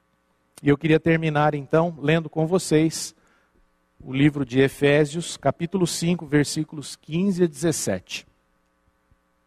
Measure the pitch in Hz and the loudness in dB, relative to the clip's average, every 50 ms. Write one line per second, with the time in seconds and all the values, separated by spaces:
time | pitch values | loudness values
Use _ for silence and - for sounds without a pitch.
0 | _ _ _ _ _ _ _ _ _ _ _ - - 143 143 - - 160 156 160 | _ _ _ _ _ _ _ _ _ _ _ -4 0 0 0 2 2 2 2 2
1 | - 170 165 165 165 160 151 147 151 151 147 143 135 - - 156 165 175 165 135 | 2 2 0 0 0 -2 0 2 0 0 0 -2 -4 0 0 0 0 0 -4 -4
2 | 139 143 160 165 156 151 - 156 160 156 185 180 - - 160 156 160 160 - - | -2 0 0 0 -2 -4 -4 -4 -2 0 0 -2 0 2 2 2 2 2 0 -4
3 | - - - _ _ _ _ _ _ _ _ _ _ _ _ _ _ _ _ _ | -10 -12 -14 _ _ _ _ _ _ _ _ _ _ _ _ _ _ _ _ _
4 | - 131 127 135 143 151 143 143 139 - 123 131 139 131 - - 143 143 143 151 | -14 -8 0 2 2 2 2 0 -4 0 2 2 2 2 2 2 2 4 4 4
5 | 156 143 147 175 170 - - - - 139 - - 170 - - 190 175 160 - - | 2 0 -2 -6 -8 -8 -12 -4 -2 -2 -2 -2 -6 -6 -2 -2 -2 -2 -2 -2
6 | 165 170 180 170 175 - 147 147 139 - - 156 156 - - 147 131 - - - | -2 -2 -2 -2 -2 0 2 2 2 2 -2 -6 -6 -6 -8 -12 -14 -14 -16 -18
7 | _ - 151 170 190 208 185 175 180 170 147 135 156 170 143 - - 113 95 90 | _ -6 -4 -2 0 0 2 2 0 0 0 -2 -2 -2 -2 -2 -4 -4 -4 -6
8 | - - - - - _ _ _ _ _ _ _ _ _ _ _ _ _ _ _ | -6 -10 -14 -14 -14 _ _ _ _ _ _ _ _ _ _ _ _ _ _ _
9 | _ _ _ _ _ _ _ _ _ | _ _ _ _ _ _ _ _ _